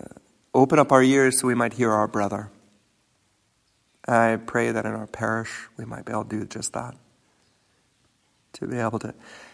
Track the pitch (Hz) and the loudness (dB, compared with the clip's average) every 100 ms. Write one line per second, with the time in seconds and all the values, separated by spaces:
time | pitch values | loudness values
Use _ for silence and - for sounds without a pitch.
0 | - - - _ _ 123 135 156 135 135 | -16 -20 -20 _ _ 2 4 6 6 6
1 | 131 139 131 127 127 120 117 110 117 107 | 6 6 4 2 0 0 -2 0 2 2
2 | 107 107 101 101 107 - _ _ _ _ | 0 -2 -2 -4 -8 -16 _ _ _ _
3 | _ _ _ _ _ _ _ _ _ _ | _ _ _ _ _ _ _ _ _ _
4 | - 117 113 113 - 120 117 113 110 110 | -2 2 2 0 -4 -2 -2 -2 -6 -8
5 | 107 - 110 113 113 - - - 117 110 | -10 -6 -4 -4 -6 -12 -16 -16 -14 -14
6 | 113 110 104 107 98 113 - - - - | -8 -8 -6 -8 -8 -10 -10 -10 -12 -16
7 | _ _ _ _ _ _ _ _ _ _ | _ _ _ _ _ _ _ _ _ _
8 | _ _ _ _ _ - - 123 113 110 | _ _ _ _ _ -12 -8 -4 -4 -4
9 | - - - - - | -8 -14 -20 -20 -20